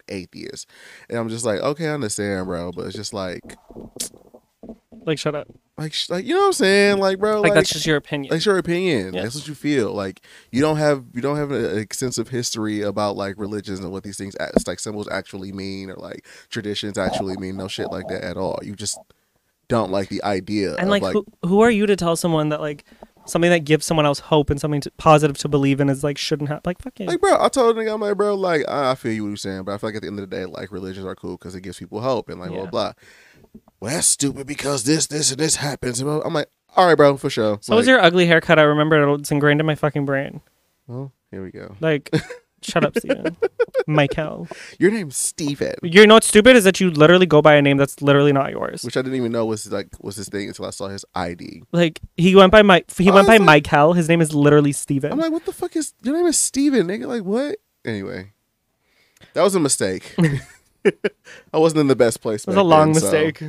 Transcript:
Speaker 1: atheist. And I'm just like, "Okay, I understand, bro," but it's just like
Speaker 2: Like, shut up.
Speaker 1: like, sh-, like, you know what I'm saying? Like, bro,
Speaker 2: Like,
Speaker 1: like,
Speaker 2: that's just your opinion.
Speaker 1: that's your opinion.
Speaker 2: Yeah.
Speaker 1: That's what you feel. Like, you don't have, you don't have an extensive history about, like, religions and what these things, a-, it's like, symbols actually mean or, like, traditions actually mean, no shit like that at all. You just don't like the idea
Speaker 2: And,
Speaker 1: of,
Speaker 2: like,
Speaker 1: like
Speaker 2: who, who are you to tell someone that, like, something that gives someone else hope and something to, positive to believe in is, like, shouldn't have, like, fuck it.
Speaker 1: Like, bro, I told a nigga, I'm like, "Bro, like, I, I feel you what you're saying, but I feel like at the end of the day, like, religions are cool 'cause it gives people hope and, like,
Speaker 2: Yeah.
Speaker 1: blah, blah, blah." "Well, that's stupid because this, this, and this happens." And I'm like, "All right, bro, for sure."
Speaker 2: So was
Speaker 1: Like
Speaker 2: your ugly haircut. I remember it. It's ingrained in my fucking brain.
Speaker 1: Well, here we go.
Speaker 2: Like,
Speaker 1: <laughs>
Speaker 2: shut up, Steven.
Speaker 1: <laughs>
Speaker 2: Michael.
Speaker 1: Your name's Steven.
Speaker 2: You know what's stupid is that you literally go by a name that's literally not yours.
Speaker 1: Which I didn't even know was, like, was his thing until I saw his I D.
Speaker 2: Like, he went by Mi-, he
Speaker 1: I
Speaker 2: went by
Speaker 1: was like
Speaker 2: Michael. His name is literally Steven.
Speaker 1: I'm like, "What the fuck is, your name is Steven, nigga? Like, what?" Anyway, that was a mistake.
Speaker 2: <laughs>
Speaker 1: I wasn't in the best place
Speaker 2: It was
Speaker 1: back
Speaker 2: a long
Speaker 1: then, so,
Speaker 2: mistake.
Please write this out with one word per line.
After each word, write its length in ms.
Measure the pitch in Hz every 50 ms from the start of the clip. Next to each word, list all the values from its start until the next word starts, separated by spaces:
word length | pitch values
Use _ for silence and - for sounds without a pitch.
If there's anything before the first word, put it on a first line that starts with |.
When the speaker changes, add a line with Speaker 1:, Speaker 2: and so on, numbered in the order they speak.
| _ -
Speaker 1:
atheist. 580 | 101 98 87 - - 85 82 - - - - _ _ - - - - - - -
And 80 | -
I'm 100 | 117 113 110
just 140 | 113 117 123
like, 160 | 117 101 -
"Okay, 280 | - 139 151 151 170
I 60 | 151 151
understand, 520 | 143 123 104 - - 101 101 101 92 92
bro," 260 | 92 90 87 87 90
but 140 | 90 87 87
it's 100 | 92 95
just 160 | 107 104 - 113
like 420 | 101 95 90 87 - - - - _ _ _ - - - - - - - - _ - _ _ _ - _ _ _ _ - - - _ _ _ - 226 -
Speaker 2:
Like, 120 | 165 156
shut 180 | 135 - 151 147
up. 120 | 147 - _ - _ _ _ -
Speaker 1:
like, 140 | - 151 156
sh-, 180 | - - - -
like, 140 | 170 180 156
you 100 | - 330
know 60 | 381
what 40 | 403
I'm 60 | - -
saying? 440 | - 233 190 196 202 202 202 202 196
Like, 200 | 196 190 196 190
bro, 220 | 202 214 214 214
Speaker 2:
Like, 80 | 208 -
Speaker 1:
like, 40 | -
Speaker 2:
that's 140 | 160 - -
just 140 | - 156 147
your 120 | 160 151
opinion. 340 | 143 - - 156 143 139 -
Speaker 1:
that's 140 | - 165 -
your 120 | 214 196
opinion. 560 | 185 156 170 170 175 190 185 151 110 92 95 92
Speaker 2:
Yeah. 100 | 92 98
Speaker 1:
That's 120 | 113 127
what 120 | 151 143
you 80 | 151 147
feel. 360 | - - 147 147 139 147 - 95
Like, 280 | 101 98 95 92 _ _ _ - - _ -
you 100 | - 123
don't 160 | 147 156 156
have, 260 | 151 151 147 143 135 123 120 -
you 80 | 120
don't 140 | 120 139 147
have 160 | 147 147 143
an 260 | 139 110 113 80 90
extensive 520 | 107 107 - - - 131 123 - - 113 -
history 520 | 131 120 120 - - 117 107 107 107 104 101
about, 340 | 101 101 107 104 104 101
like, 200 | 98 98 98 95
religions 420 | 104 101 98 107 104 95 104 95 92
and 120 | 95 87
what 120 | 95 95 -
these 140 | 104 98
things, 180 | - 101 98 - -
a-, 120 | 80 - -
it's 120 | - -
like, 120 | 101 90 -
symbols 300 | - 113 104 104 104 -
actually 420 | - 98 95 - - 98 92 98
mean 380 | 98 98 95 98 98 98 95 95
or, 60 | 90
like, 300 | 87 85 87 - - _ - - - - -
traditions 480 | - 120 101 104 101 - - 104 95
actually 380 | 101 95 92 - - 98 95 95
mean, 200 | 95 95 92 95
no 100 | 95 95
shit 240 | 95 - - 98 -
like 160 | - 92 92
that 160 | 92 92 90 90
at 140 | 90 87
all. 220 | 92 95 85 85 - -
You 120 | - 101
just 220 | 92 104 - - - - _ _ _ _ _ _ _ _ _ _ _ _
don't 240 | - 123 117 104 92
like 160 | 92 98 98 -
the 140 | 101 98 -
idea 480 | 104 101 92 90 92 104 104 98 87 78
Speaker 2:
And, 80 | - 180
Speaker 1:
of, 60 | 196
Speaker 2:
like, 120 | 202 202
Speaker 1:
like 120 | 190 190 185
Speaker 2:
who, 120 | 208 202 - _ - -
who 140 | 170 190 208
are 100 | 226 240
you 140 | 233 202 208
to 100 | 202 202
tell 180 | 175 175 170 170
someone 340 | 165 - 175 160 156 151 151
that, 120 | 151 156
like, 240 | 156 151 147 147 _ _ - - - _ _ _ -
something 240 | - - 170 170 175
that 140 | 175 170 147
gives 200 | 143 151 151 -
someone 200 | - 170 156 147
else 140 | 147 143 -
hope 300 | - - 165 151 143 -
and 120 | 147 139
something 180 | - 151 147 143
to, 100 | - -
positive 460 | _ - - 160 156 151 151 147 139 -
to 100 | - 151
believe 320 | 143 143 139 139 139 135
in 80 | 143 139
is, 120 | 135 135 147
like, 140 | 147 143
shouldn't 320 | - - - 160 143 147 139
have, 120 | 151 - -
like, 140 | 175 180 -
fuck 160 | - 262 _ -
it. 60 | 202
Speaker 1:
Like, 120 | - 349 330
bro, 220 | - 392 330 - -
I 60 | 233
told 260 | - 269 240 233 226
a 40 | 220
nigga, 120 | 220 220 214
I'm 60 | 220
like, 140 | 214 208 208
"Bro, 200 | 185 208 208 202
like, 280 | 196 190 180 170 151 127 -
I, 220 | 104 143 143 127
I 40 | 131
feel 160 | - - 120
you 120 | 110 110 107
what 60 | 104
you're 80 | 104
saying, 260 | 101 - 101 95 95 92
but 100 | 101 101
I 40 | 101
feel 100 | - 110
like 60 | 104
at 40 | 107 107
the 40 |
end 120 | 82 101 101
of 100 | 98 92
the 40 | 95
day, 120 | 92 92
like, 260 | 90 82 85 90 95
religions 340 | 95 90 98 95 95 98 95
are 100 | 92 98
cool 220 | - - 87 90
'cause 180 | - - 87 92
it 60 | 92
gives 160 | 92 95 87 -
people 200 | 95 85 - 104
hope 300 | 117 135 127 110 - -
and, 100 | 87 87
like, 120 | 90 92
Speaker 2:
Yeah. 60 | 90
Speaker 1:
blah, 120 | 92 98 90
blah, 240 | 101 120 101 101 -
blah." 0 | _ _ - _ _ _ _ _ _ _ _ _ - _ _ _ -
"Well, 140 | - 113 147
that's 140 | 175 -
stupid 400 | - - - 143 139 123 135 139
because 360 | 131 147 - - 139 143 131 110
this, 240 | 135 156 160 -
this, 240 | - 143 151 147 -
and 80 | 135 123
this 160 | 156 156 -
happens." 420 | - 135 147 151 - - 127 120 117
And 80 | 135 147
I'm 240 | 151 156 - 147 165
like, 160 | 151 143 _ _ _ _ _ -
"All 100 | - 185
right, 80 | 175 156
bro, 200 | 147 147 143 139
for 120 | 131 - 139
sure." 280 | - 127 110 107 104 101
Speaker 2:
So 140 | - - 214
was 100 | 226 240
Speaker 1:
Like 40 | 254 262
Speaker 2:
your 80 | 240 185
ugly 220 | 170 175 185 175
haircut. 320 | 170 165 165 - - 170 156
I 40 | 151
remember 320 | 147 147 151 151 156 160 151
it. 180 | 143 143 143 147
It's 120 | 147 -
ingrained 280 | 156 143 143 147 147 151
in 60 | 156
my 100 | 156 151
fucking 300 | - - 151 - 147 139
brain. 360 | 139 139 135 143 139 139 147 _ _ _ _ _ _ _ _ _
Speaker 1:
Well, 240 | - 120 127 139 135 _ _ _ -
here 120 | - 95 95
we 80 | 90
go. 240 | - 98 95 90 95 98
Speaker 2:
Like, 300 | 160 160 156 139 - -
Speaker 1:
<laughs> 500 | - 151 - - 494 480 _ _ _ _ -
Speaker 2:
shut 200 | - - - -
up, 120 | - -
Steven. 400 | 233 - - - - - - - -
Speaker 1:
<laughs> 460 | 440 - _ - 466 - - 523 -
Speaker 2:
Michael. 600 | - 151 151 143 139 - - 156 156 - - 170 - - - - - - -
Speaker 1:
Your 100 | 156 190
name's 280 | 220 226 180 139 -
Steven. 580 | - - - - - 160 143 143 - - - - - -
Speaker 2:
You 240 | 170 165 196 214
know 60 | 208 220
what's 120 | 226 -
stupid 280 | - - 214 202 254 262
is 80 | 233 185
that 160 | 196 175 -
you 100 | 190 180
literally 360 | 160 143 151 156 180 185 185
go 160 | 165 156 151
by 140 | 151 156 147
a 60 | 147
name 140 | 143 139 139
that's 240 | 139 139 135 - -
literally 300 | 143 143 139 143 143 147
not 180 | 139 139 139 -
yours. 320 | - - - - - - -
Speaker 1:
Which 100 | 123 -
I 60 | 135
didn't 160 | 131 131 131
even 160 | 131 120 113 117
know 120 | 117 113
was, 240 | 113 110 107 - 101
like, 180 | 104 101 95 - - -
was 160 | - - 101
his 140 | 110 98 -
thing 180 | 101 101 101
until 180 | 98 95 - 95
I 40 | 95
saw 160 | 98 - 98
his 160 | 98 98 98 - _ -
I 200 | 90 90 87 90
D. 260 | 85 - - - 82 - - -
Speaker 2:
Like, 260 | 170 175 160 165 - - - -
he 180 | - 170 185 185
went 180 | 196 190 185 202
by 100 | 220 208
Mi-, 220 | 202 180 170 - - -
he 120 | - 175 196
Speaker 1:
I 40 | 190
Speaker 2:
went 140 | 196 196
by 60 | 196 226
Speaker 1:
was 60 | 220
like 40 | 190
Speaker 2:
Michael. 480 | 156 151 151 147 - 165 147 147 160 175
His 140 | 175 165
name 140 | 151 170 170
is 120 | 165 151 156
literally 380 | 147 143 147 147 147 147 143
Steven. 400 | 139 - - - 147 139 139 147
Speaker 1:
I'm 80 | 208 285
like, 140 | 330 330 311
"What 120 | 330 -
the 60 | 381 -
fuck 220 | - 370 349 -
is, 180 | 330 294 - _ _
your 140 | - 240 294
name 100 | 339 349
is 120 | 349 285
Steven, 500 | - - - - 262 277 294 269 226 175
nigga? 180 | 170 196 226 247
Like, 160 | 277 247 233 185
what?" 340 | 185 208 240 285 294 403 - _ _ _ _ -
Anyway, 460 | - 110 101 98 98 95 92 95 101 _ _ _ _ _ _ _ _ _ _ _ _ _ _ _ _ _ _ - _ -
that 100 | 143 175
was 100 | 202 190
a 60 | 185
mistake. 560 | 151 131 - - 113 95 95 90 - - - -
Speaker 2:
<laughs> 60 | 170 151 139 131 - - - _ _ _ _ _ - 208 - _ - - _ _ _ - - - _ - -
Speaker 1:
I 40 |
wasn't 220 | 160 160 165 151 156
in 80 | 147
the 80 | 135 131
best 240 | 110 123 113 - -
place 220 | - 117 107 107 -
Speaker 2:
It 40 |
was 80 | 196 185
Speaker 1:
back 40 | 196
Speaker 2:
a 20 | 196
long 240 | 170 160 156 156 156
Speaker 1:
then, 100 | 156 160
so, 100 | - -
Speaker 2:
mistake. 300 | 170 151 156 160 147 - 160